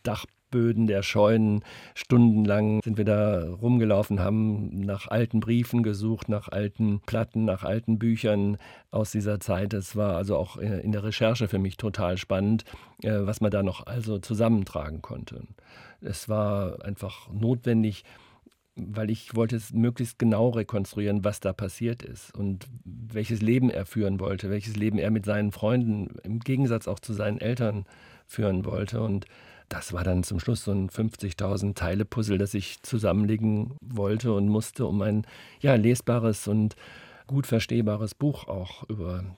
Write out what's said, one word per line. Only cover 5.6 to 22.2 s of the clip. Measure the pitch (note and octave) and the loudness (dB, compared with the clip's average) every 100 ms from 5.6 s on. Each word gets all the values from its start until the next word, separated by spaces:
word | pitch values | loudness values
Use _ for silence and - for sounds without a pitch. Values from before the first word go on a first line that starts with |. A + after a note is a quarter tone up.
| A#2+ A#2+ | 2 2
gesucht, | A2 G2 A2 A2 - | 2 0 -2 -2 -2
nach | G#2 - | -4 -4
alten | G2+ G#2 - A2 G2+ | -4 -2 0 0 0
Platten, | - A2 A2 A2 | 0 -2 0 0
nach | A2 F#2+ | 0 0
alten | C2+ A2 A2+ A2 | -2 -2 0 2
Büchern | A#2 A2+ A#2 G#2 G2+ G2+ - - _ | 2 2 2 2 2 -2 -8 -20 _
aus | G#2+ G#2+ | -2 -2
dieser | A2 G#2 G#2 | -2 -2 -2
Zeit. | - F#2 G2+ | 0 0 0
Es | G#2 F#2+ G#2+ | -4 -4 -2
war | G#2 E2+ | 0 0
also | G2 E2 | 0 0
auch, | F#2+ - | -2 -4
äh, | G#2 F#2+ | -4 -2
in | G#2+ | -2
der | G#2 | -2
Recherche | G#2+ - A2 A#2 G#2+ | -2 0 2 2 0
für | F#2+ | 0
mich | F#2+ - | -2 -2
total | A2 G2 F2+ F#2 | -4 -2 -2 -2
spannend, | - F#2+ G2+ A2 - - - - | -2 0 2 2 0 -16 -20 -8
äh, | - G#2 | -2 -2
was | G2+ G#2+ | -2 0
man | G#2+ | 0
da | G2+ | 2
noch | G2 - - | 0 -4 -8
also | A#2+ A2 G2+ | -6 -4 -6
zusammentragen | - G#2+ A2+ A2 F#2+ D#2 D2+ D2+ | -4 0 2 2 0 -6 -8 -8
konnte. | - B1+ - A#1+ - - - - - - | -10 -12 -12 -14 -16 -20 -20 -20 -20 -14
Es | - - - | -10 -8 -4
war | G#2+ G#2 G2+ F#2 - | 0 0 0 -2 -6
einfach | G2+ G2+ F#2+ - - | -10 -10 -10 -12 -10
notwendig, | G2+ A2+ B2 A#2+ A2+ A2 G2 - - - _ _ _ _ | -2 0 0 2 2 2 -2 -12 -20 -20 _ _ _ _
weil | - F#2+ G#2+ A2 | -14 -10 -4 -2
ich | A2+ - A2+ | -4 -4 -2
wollte | A2+ | 0
es | A#2 - | -2 -2
möglichst | A2+ A#2+ A#2+ A#2+ - | 0 2 0 -6 0
genau | A#2 G#2+ A#2+ | 2 4 4
rekonstruieren, | A2+ G2+ G#2+ F#2+ G#2 G#2 G2+ | 2 -2 -4 -4 -4 -2 0
was | G2+ F#2+ | 0 -2
da | G2 | -4
passiert | - G2 - A#2 A#2+ | -4 -6 -4 -4 -4
ist | - A#2+ | -10 -16